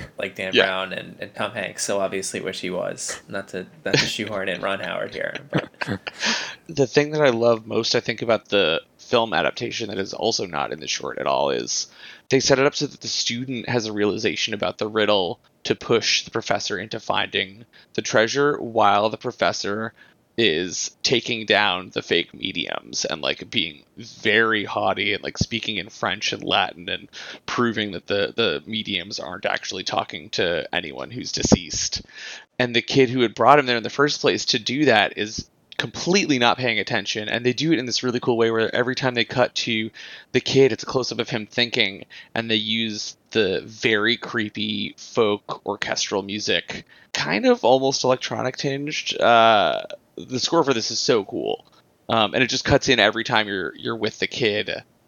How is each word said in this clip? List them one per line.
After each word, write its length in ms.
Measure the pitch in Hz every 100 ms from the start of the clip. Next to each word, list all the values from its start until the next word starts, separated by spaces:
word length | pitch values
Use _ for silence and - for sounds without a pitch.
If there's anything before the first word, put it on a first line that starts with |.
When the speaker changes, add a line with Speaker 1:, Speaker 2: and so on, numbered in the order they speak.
| - -
Speaker 1:
like 180 | 98 95
Dan 160 | 95
Speaker 2:
Yeah. 100 | 95
Speaker 1:
Brown 300 | 95 95 95
and, 240 | 92 - -
and 160 | 98 -
Tom 160 | 107
Hanks 320 | 110 98 104
so 160 | - 101
obviously 400 | 95 95 95 101
wish 220 | - 95
he 80 | 95
was. 500 | 90 92 87 - - -
Not 220 | 98 -
to, 160 | 95 92 -
not 120 | - 135
to 100 | -
shoehorn 420 | - 104 104 95
in 140 | 90
Ron 180 | 98 98
Howard 340 | - 92 -
here, 220 | - - - -
but 180 | - - _ -
Speaker 2:
<laughs> 140 | 98 - - 226 226 - - -
The 200 | 156 135
thing 240 | - 147
that 100 | 151
I 80 | 143
love 360 | 117 117 113 110
most, 280 | 113 113 123
I 40 |
think, 220 | - 113
about 260 | 113 110 -
the 340 | 101 85 80 - _
film 360 | - 123 113
adaptation 560 | 82 73 - 120 - 113
that 80 | 90
is 160 | 90
also 320 | - 107 113 98
not 260 | 78 62
in 80 | 71
the 80 | 73
short 300 | - 69 -
at 80 | 69
all 220 | 65 69
is 380 | 64 58 - - - - - _
they 100 | 131
set 200 | - 135
it 60 | 139
up 80 | -
so 100 | 143
that 140 | -
the 80 | 117
student 580 | - - 120 131 123 -
has 200 | 123 107
a 40 |
realization 600 | 104 104 101 110 80 -
about 240 | 107 90 -
the 100 | 110
riddle 540 | 107 104 104 87 120 _ _ -
to 100 | 117
push 480 | - 117 - -
the 80 | -
professor 480 | 113 - 117 - 101
into 180 | 110 113
finding 680 | - 101 95 101 98 98 120 - _ -
the 60 |
treasure 560 | 107 117 110 127 143 147
while 480 | 117 113 101 101 107
the 80 | 110
professor 760 | 127 - 90 92 101 104 113 _ - _ _ -
is 580 | 113 78 90 - - -
taking 420 | - 123 - 117 107
down 440 | 104 104 90 92
the 120 | -
fake 320 | - 85 -
mediums 680 | - - - 50 50 - -
and, 180 | - 80
like, 280 | 67 - -
being 340 | 113 85 73 _ -
very 640 | 113 - 110 107 113 110
haughty 500 | 95 - 104 98 101
and, 80 | 98
like, 140 | - -
speaking 380 | - 117 110 107
in 140 | 98
French 420 | - 110 92 -
and 100 | 104
Latin 440 | 90 101 95 - 90
and 220 | 90 - - - - -
proving 460 | - 120 110 104
that 160 | 90 -
the, 240 | 101 71 -
the 260 | 113 73 76
mediums 540 | 110 - 95 87 107
aren't 260 | - 90 101
actually 380 | - - 95
talking 460 | 95 - - 92 80
to 360 | - 92 85 -
anyone 380 | - 85 65 67
who's 220 | 120 -
deceased. 680 | - - - 87 - - - - - - - - _
And 160 | 123
the 80 | 120
kid 280 | - 139 127
who 120 | 127
had 140 | 117 101
brought 240 | 120 147
him 60 | 131
there 120 | 120
in 60 |
the 60 | 104
first 320 | - 147 143
place 240 | 139 101 -
to 140 | 127
do 260 | 107 127 147
that 320 | 110 95 -
is 320 | 107 - - _ _ -
completely 600 | 123 - - 190 185 135
not 220 | 120 95
paying 180 | 127 110
attention, 500 | 95 120 98 113 107
and 160 | 113
they 100 | 120
do 180 | 117 151
it 80 | 147
in 80 | 127
this 160 | 107
really 160 | 127 120
cool 180 | - 117
way 140 | 113
where 220 | 113 110 -
every 180 | 123
time 220 | 127 131 120
they 100 | 110
cut 300 | - 123 -
to 340 | - 110 110 - - - -
the 80 | 131
kid, 320 | - 135 135
it's 120 | 110
a 20 | -
close-up 320 | 135 123 117
of 100 | 117
him 200 | 120 104
thinking, 580 | - 120 127 104 98 - - - -
and 160 | 113
they 40 | 110
use 640 | 110 110 113 104 - - _
the 300 | 113 98 92 -
very 500 | 110 123 107 110 117
creepy 800 | - 117 107 - 107 104 104 -
folk 640 | - - 110 104 - - -
orchestral 560 | 101 - - - 104
music, 640 | 98 101 - 90 - - - - _
kind 340 | - 139 180 254
of 180 | 240 113
almost 380 | 131 135 139
electronic 540 | 131 127 - 113 123 127
tinged. 640 | 147 139 143 151 - -
Uh, 640 | 104 117 113 107 85 55 50 - _ -
the 220 | 123 127
score 240 | - 165
for 80 | 143 120
this 160 | 107
is 80 | 113
so 240 | - 123 95
cool, 400 | 107 57 - - _ _ _ -
um, 260 | 113 104 92
and 80 |
it 40 | 127
just 120 | 131 -
cuts 220 | 143 -
in 120 | 123
every 240 | 104 110
time 240 | 117 117 107
you're, 280 | 98 82 -
you're 200 | 120 117
with 220 | 110 -
the 80 | 98
kid 420 | - 120 104 101 - - _